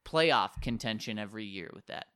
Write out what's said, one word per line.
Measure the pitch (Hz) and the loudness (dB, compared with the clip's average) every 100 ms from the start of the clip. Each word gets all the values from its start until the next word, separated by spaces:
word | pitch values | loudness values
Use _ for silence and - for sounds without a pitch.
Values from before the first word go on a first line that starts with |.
playoff | - 160 165 127 98 - | -2 4 6 6 4 0
contention | - 117 117 110 - 107 | -2 -2 -2 -4 -4 -6
every | 104 110 107 | -6 -8 -10
year | 95 82 | -8 -10
with | - - | -12 -12
that. | - - | -10 -12